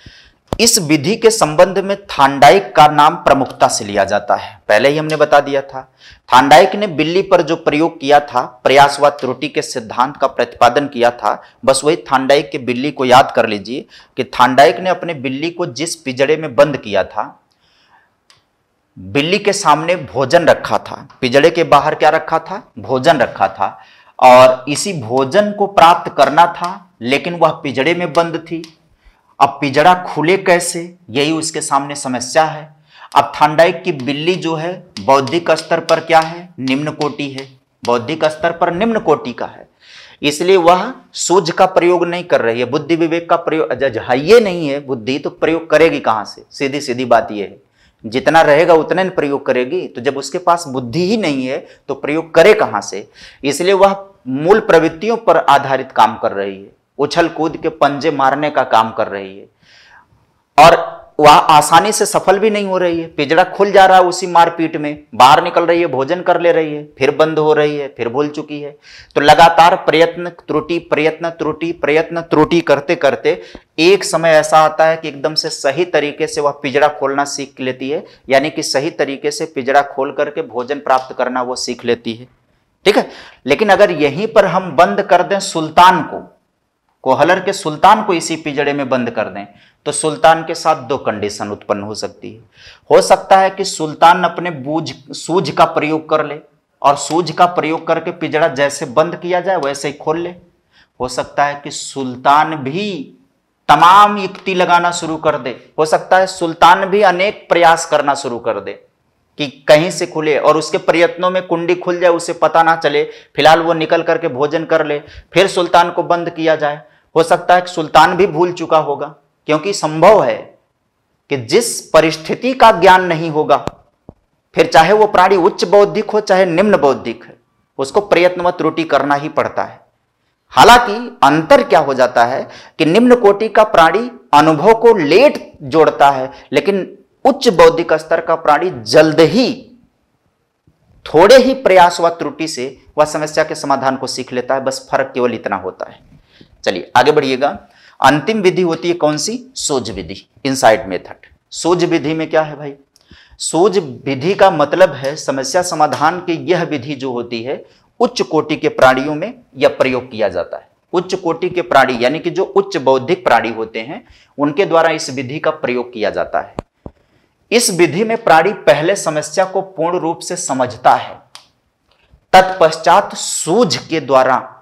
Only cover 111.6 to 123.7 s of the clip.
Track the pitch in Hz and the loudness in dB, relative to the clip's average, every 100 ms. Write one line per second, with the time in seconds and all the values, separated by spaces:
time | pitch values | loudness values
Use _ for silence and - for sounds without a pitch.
111.6 | 170 180 180 175 180 170 170 165 156 165 | -2 -2 -4 0 0 0 -4 -2 0 2
112.6 | 160 165 147 147 151 - _ - 151 165 | 2 0 0 -2 -4 -8 _ 2 4 4
113.6 | 165 165 160 170 165 160 160 127 147 165 | 2 -2 0 0 0 -2 -4 -4 -4 -4
114.6 | 143 160 151 147 - - - 170 196 190 | -2 -2 -2 -6 -8 -20 -4 0 0 0
115.6 | 175 175 175 175 156 175 165 165 160 156 | 2 2 2 0 -2 -2 -4 -4 -2 0
116.6 | 147 147 - _ _ 160 160 180 - 180 | -2 -6 -14 _ _ -2 0 0 2 0
117.6 | 180 170 156 156 170 180 190 156 180 170 | 0 -6 2 4 4 4 0 0 -2 -2
118.6 | 160 156 147 139 147 151 _ _ - 151 | -2 0 0 -6 -10 -14 _ _ -4 -4
119.6 | 190 196 156 156 180 202 131 104 - _ | -4 -6 -6 2 6 6 4 -2 -8 _
120.6 | _ _ _ _ _ _ - 135 113 196 | _ _ _ _ _ _ -8 -8 0 0
121.6 | 233 - - 160 156 156 - - 247 262 | 0 -6 0 2 2 -2 -8 -6 -4 4
122.6 | 233 175 185 185 180 160 165 151 139 135 | 4 6 6 4 2 -4 -4 -2 0 0
123.6 | - | -2